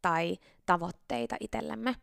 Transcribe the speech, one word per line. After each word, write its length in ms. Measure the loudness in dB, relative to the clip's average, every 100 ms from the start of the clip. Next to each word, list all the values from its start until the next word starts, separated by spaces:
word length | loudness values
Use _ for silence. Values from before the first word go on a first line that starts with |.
tai 360 | 4 2 2 -2 -8 -10 2
tavoitteita 680 | 2 2 -8 -6 -4 -2 -4
itsellemme. 540 | -4 -6 -4 -4 -2 -4